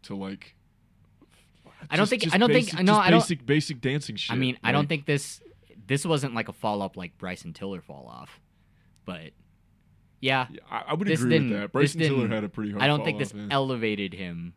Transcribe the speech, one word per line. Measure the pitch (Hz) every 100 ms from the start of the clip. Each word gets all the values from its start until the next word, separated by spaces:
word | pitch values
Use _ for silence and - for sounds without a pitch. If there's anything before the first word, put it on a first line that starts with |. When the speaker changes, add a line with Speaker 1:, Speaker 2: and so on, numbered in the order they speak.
Speaker 1:
to, | - 101
like, | 95 98 - _ _ _ _ _ _ _ _ _ _ _ - - 160
Speaker 2:
I | 156
don't |
Speaker 1:
just, | 196
Speaker 2:
think, | 247
Speaker 1:
just | 180 180
Speaker 2:
I |
don't | 240
Speaker 1:
basic, | 254 220 170
Speaker 2:
think, | 185
no, |
Speaker 1:
just | 214 185
Speaker 2:
I |
don't, | -
Speaker 1:
basic, | - 165 117
basic | 151 143 135
dancing | 127 143 - 104
Speaker 2:
I |
Speaker 1:
shit, | - 120
Speaker 2:
mean, | 131 -
I | 113
don't | 139
Speaker 1:
like | 147
Speaker 2:
think | 160 143
this, | 143 - - - - _ - 104
this | 139 170
wasn't, | 151 135
like, | 117 110
a |
fall | - 113 104
up | 95 92
like | 90 _
Bryson | 92 92 85
Tiller | 80 98 95
fall | - 71 62
off, | 60 67 - _ _ _ _ _ _ -
but | 87 80 _ _ _ _ _ _ _ _ _
yeah. | 131 131 123
Speaker 1:
Yeah, | - -
I, | 110 -
I |
would | 160 202
Speaker 2:
This | 160
Speaker 1:
agree | 123 117
with | 104
Speaker 2:
didn't, | 104
Speaker 1:
that. | 104
Bryson | 127 147 165
Speaker 2:
this | 156
Speaker 1:
Tiller | 135
Speaker 2:
didn't, | 110
Speaker 1:
had | 110
a | 104
pretty | - 104
hard | 101
Speaker 2:
I | 135
don't | 147
Speaker 1:
fall | 120
Speaker 2:
think | 104
Speaker 1:
off, |
Speaker 2:
this | 101
Speaker 1:
man. | 104 104
Speaker 2:
elevated | 139 135 123 110 104 98
him. | 87 92 85 87